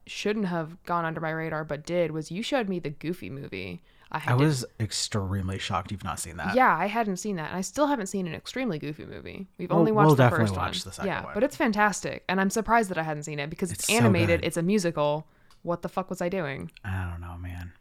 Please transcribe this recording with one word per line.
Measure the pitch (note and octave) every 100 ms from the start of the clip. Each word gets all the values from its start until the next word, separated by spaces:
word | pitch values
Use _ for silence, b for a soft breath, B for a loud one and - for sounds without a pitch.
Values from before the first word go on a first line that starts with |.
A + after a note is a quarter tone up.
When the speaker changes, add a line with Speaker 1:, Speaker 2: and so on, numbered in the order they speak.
| -
Speaker 1:
shouldn't | - G3+ G#3+ F#3+
have | F3 D#3 F3
gone | - F3 E3
under | D#3+
my | D#3+
radar | D#3+ D#3+ D#3
but | D#3 D3 D#3
did | F3 D#3+
was | D#3+ D3+
you | E3+
showed | A3+ C#4 G3
me | F3+
the | F#3+
Goofy | D3+ D3+ F3 F#2
movie. | C3+ - F#2+ F#2 B2 b b b
I | -
had | -
Speaker 2:
I | B2
Speaker 1:
to | D3+
Speaker 2:
was | C3+ - -
extremely | A2 - - A2 F#2+ G2 F#2 F#2+
shocked | - F#2 F2
you've | G#2
not | F2+ D#2
seen | F2+ E2
that. | E2+ B3
Speaker 1:
Yeah, | B3 D#3+
I | G3
hadn't | A3+ G#3+ F#3
seen | G#3+ F#3
that. | D3+
And | F3+
I |
still | F#3+ - D4
haven't | C#4 F#3+
seen | G3+ F3
an |
extremely | - - B3 B3+ D#3
Goofy | D3 D3+ -
movie. | - F2 F2+ G3 -
We've | F3
Speaker 2:
We'll, | F3
Speaker 1:
only | A3
watched | G#3+ D#3
Speaker 2:
we'll | C3+
Speaker 1:
the |
Speaker 2:
definitely | B2 A#2 G#2+
Speaker 1:
first | F#2
Speaker 2:
watch | F2+ F2
Speaker 1:
one. | F#2+
Speaker 2:
the |
second | - F#3+
Speaker 1:
Yeah, | C3+ F#2
Speaker 2:
one. | G#3
Speaker 1:
but |
it's | C#4 -
fantastic. | C4 G3+ G#3 F#3 C#3+ - -
And | F#3
I'm | G3
surprised | A3+ G#3 A#3 G3+
that | E3+
I |
hadn't | D#3+ D3+
seen | D3+ D3
it | C#3+
because | D#3+ F3+
it's | E3
Speaker 2:
It's | -
so |
Speaker 1:
animated, | A3+ A#3 F#3 - E3+
Speaker 2:
good. | E3+
Speaker 1:
it's | E3+
a |
musical. | E3+ G#3+ F3 D#3+ D3 D3+ D#3 b b b
What | E3+ E3+
the | F#3
fuck | - F#3
was | F#3
I | F3
doing? | F#3+ D3 C3+ E3 -
Speaker 2:
I | G2+ F#2+ F2+
don't | E2+
know, | F2 F2
man. | F2 F2 F2 -